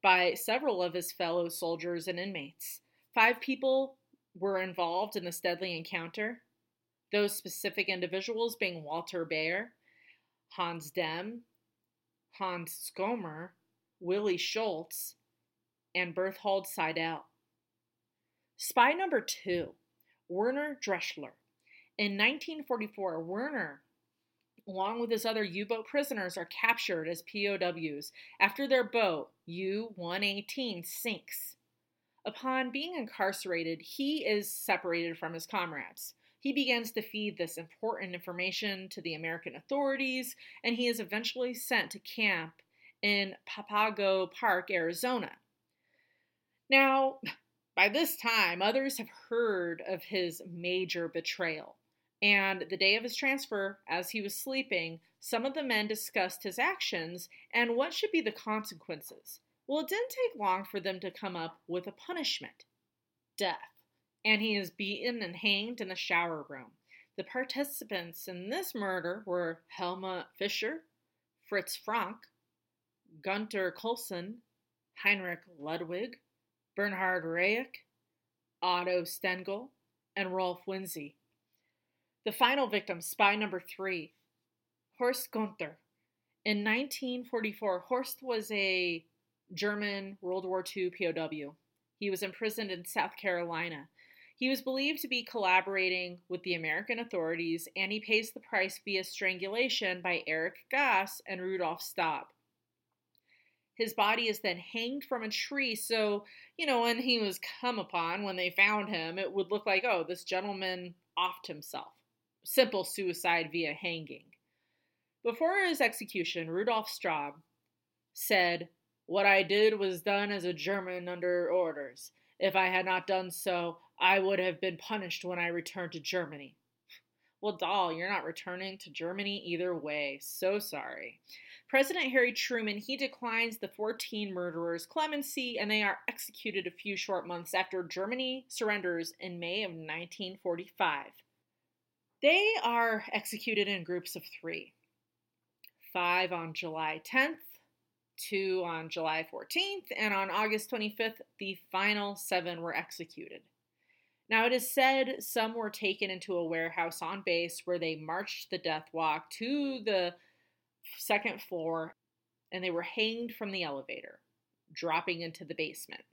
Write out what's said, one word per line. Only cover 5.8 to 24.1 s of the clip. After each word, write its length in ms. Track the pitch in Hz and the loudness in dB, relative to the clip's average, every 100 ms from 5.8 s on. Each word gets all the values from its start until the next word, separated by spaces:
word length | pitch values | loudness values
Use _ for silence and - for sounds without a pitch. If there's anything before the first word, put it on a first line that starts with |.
| 165 180 165 214 214 240 _ _ _ _ _ _ _ | -4 -6 -4 -4 -4 -6 _ _ _ _ _ _ _
Those 240 | 208 202 - | 2 2 0
specific 520 | 180 - 202 208 196 | -8 -4 -4 -2 -2
individuals 680 | 185 180 190 190 226 233 233 | -2 -2 -2 -2 -2 -2 0
being 260 | 190 170 | -2 -2
Walter 420 | 147 165 165 180 | -4 -6 -4 -4
Baer, 480 | 165 160 160 185 240 _ _ _ - _ _ _ _ | -2 0 0 0 -4 _ _ _ -20 _ _ _ _
Hans 400 | - 175 170 156 | -4 -4 -4 -6
Dem, 520 | 180 156 165 202 240 _ _ _ _ _ _ _ _ _ | -2 -2 -2 -6 -10 _ _ _ _ _ _ _ _ _
Hans 580 | - 190 175 165 - - - | -4 -4 -2 -6 -8 -10 -2
Skomer, 540 | 196 240 170 156 175 _ _ _ _ _ | -2 0 -4 -8 -12 _ _ _ _ _
Willy 360 | 175 196 208 175 | 0 2 2 2
Schultz, 800 | - 214 220 165 165 - - - _ _ _ _ _ _ _ | 0 0 0 -2 -6 -8 -8 -12 _ _ _ _ _ _ _
and 200 | 180 180 | -2 0
Berthold 520 | 165 190 190 208 196 190 | 0 0 0 0 0 0
Seidel. 600 | - 160 160 165 156 - _ _ _ _ _ _ _ _ _ _ _ _ - | -2 0 2 0 -2 -8 _ _ _ _ _ _ _ _ _ _ _ _ -8
Spy 360 | - 254 247 | 0 6 6
number 280 | 330 381 262 | 6 2 2
two, 540 | - - 190 175 151 - _ _ _ _ - | 0 -6 0 0 -2 -8 _ _ _ _ -6
Werner 480 | 175 233 277 302 285 | 0 2 2 -2 -4
Drechsler. 480 | - 180 - - 131 _ _ _ _ - _ - | 0 0 -2 -6 -12 _ _ _ _ -20 _ -2
In 180 | 208 196 | 0 4
nineteen 480 | 220 294 - 311 | 4 4 -6 -10
forty-four, 560 | 277 240 214 214 190 160 | -4 -4 -4 -4 -4 -2
Werner, 640 | 165 202 277 269 160 139 _ _ _ | -4 -4 -2 -4 -6 -8 _ _ _